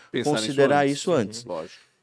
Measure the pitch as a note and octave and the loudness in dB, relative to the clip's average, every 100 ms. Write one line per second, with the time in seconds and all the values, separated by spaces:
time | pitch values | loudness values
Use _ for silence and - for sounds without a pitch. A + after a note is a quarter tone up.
0 | - C#3 B2+ C#3+ A2 C#3 C#3 C#3+ C#3+ C#3+ | -10 -4 -2 -2 -2 2 4 4 2 0
1 | - D#3+ G2+ A2 A#2+ F2 D#2+ - _ _ | 0 0 -2 -6 -10 -10 -10 -16 _ _